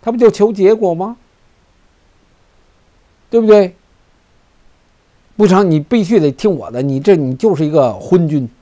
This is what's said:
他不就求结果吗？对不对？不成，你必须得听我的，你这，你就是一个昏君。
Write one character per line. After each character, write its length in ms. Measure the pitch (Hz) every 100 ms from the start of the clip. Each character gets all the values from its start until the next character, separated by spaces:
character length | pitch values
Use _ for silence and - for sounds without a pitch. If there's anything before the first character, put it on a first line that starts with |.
他 120 | -
不 40 | 233
就 140 | 233
求 220 | - 208
结 220 | 208 190
果 200 | 220 202
吗？ 220 | 165 190 240 _ _ _ _ _ _ _ _ _ _ _ _ _ _ _ _ _ _ _ _ _
对 120 | 233
不 60 | 220
对？ 280 | 208 190 180 _ _ _ _ _ _ _ _ _ _ _ _ _ _ _ -
不 100 | 208
成， 220 | 185 196
你 100 | 156
必 220 | 147 240
须 140 | 180 220
得 100 | 151
听 180 | 135 214
我 200 | 160 107
的， 100 | 117
你 200 | 139 135
这， 160 | 156 180
你 180 | 135
就 200 | 131 220
是 100 | 165
一 60 | 156
个 220 | 156 127
昏 340 | 107 - 180 165
君。 200 | 147 120 _